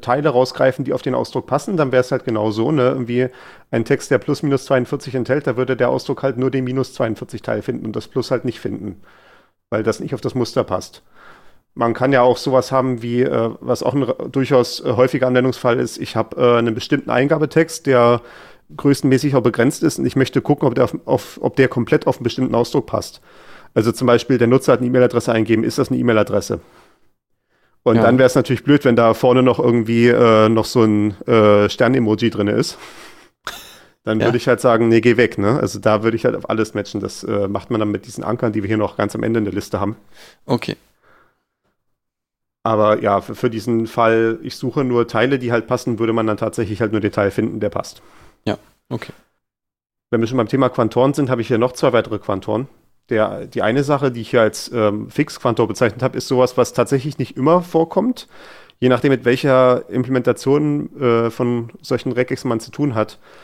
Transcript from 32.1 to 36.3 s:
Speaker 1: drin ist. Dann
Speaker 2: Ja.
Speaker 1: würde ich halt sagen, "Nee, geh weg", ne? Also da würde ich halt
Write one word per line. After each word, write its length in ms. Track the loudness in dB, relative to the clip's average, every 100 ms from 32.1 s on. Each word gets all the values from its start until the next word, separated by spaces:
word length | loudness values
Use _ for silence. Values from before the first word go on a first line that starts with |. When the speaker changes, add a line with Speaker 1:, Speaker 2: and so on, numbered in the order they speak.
| 0 0
Speaker 1:
drin 180 | 0 0
ist. 300 | 0 -2 -6 -18 -20 -20 -20 _ _ -16 -16 -18 -20 _ _
Dann 160 | -4 -2
Speaker 2:
Ja. 60 | 0
Speaker 1:
würde 100 | 0
ich 100 | 0
halt 140 | 2
sagen, 260 | 2 4 4
"Nee, 140 | 4
geh 160 | 4 4
weg", 200 | 2 2
ne? 220 | 0 0
Also 200 | -2 -2
da 240 | 0 2
würde 140 | 0 0
ich 80 |
halt 100 | -2